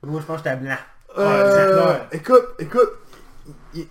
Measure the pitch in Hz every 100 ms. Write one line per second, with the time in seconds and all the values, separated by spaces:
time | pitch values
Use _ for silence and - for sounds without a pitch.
0 | 139 156 151 160 151 131 135 131 - -
1 | _ - 202 202 202 196 196 190 185 175
2 | - 160 156 254 240 - 156 233 233 -
3 | - - - - - 147 - 165 160